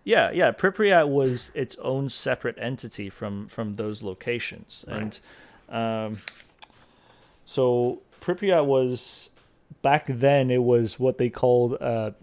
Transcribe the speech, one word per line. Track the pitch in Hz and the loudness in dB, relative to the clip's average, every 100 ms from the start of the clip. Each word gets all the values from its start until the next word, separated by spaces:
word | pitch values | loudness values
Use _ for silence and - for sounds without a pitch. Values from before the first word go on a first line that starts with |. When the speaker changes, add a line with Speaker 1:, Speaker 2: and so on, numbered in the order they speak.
Speaker 1:
Yeah, | 196 214 101 | 2 4 4
yeah. | 165 143 | 4 2
Pripyat | 110 190 190 208 175 147 | 2 0 2 4 4 4
was | 139 131 123 - | 2 0 0 -6
its | - 127 - | -8 -8 -6
own | - 135 139 | -4 -4 -4
separate | - 135 127 123 - | -4 -4 -2 -4 -6
entity | 117 131 117 - 101 | -8 -8 -10 -10 -12
from, | - 107 101 104 | -10 -8 -8 -10
from | - 110 | -8 -8
those | 101 107 107 | -6 -6 -8
locations. | 104 92 - 120 - - - - - | -10 -10 -6 -6 -6 -14 -18 -18 -12
Speaker 2:
Right. | - - - - - - _ - | -8 -8 -10 -20 -20 -20 _ -10
Speaker 1:
And, | |
um, | 113 113 113 110 107 - - - - - _ _ _ _ _ _ _ - | -6 -4 -4 -6 -8 -14 -18 -20 -20 -20 _ _ _ _ _ _ _ -8
so | - 127 123 120 - _ _ | 0 2 2 0 -2 _ _
Pripyat | - 180 202 170 143 | -6 -2 2 2 4
was | 135 127 123 - - - _ _ _ - - | 2 2 -4 -10 -14 -16 _ _ _ -20 -2
back | 139 151 - | 2 2 0
then | 123 135 143 131 | 0 4 4 4
it | 127 | 2
was | 123 120 113 - | 4 4 2 0
what | 127 123 | 0 0
they | 123 | -2
called | - 127 123 120 | 0 2 4 2
a, | 131 131 113 107 - | -2 -4 -2 -4 -8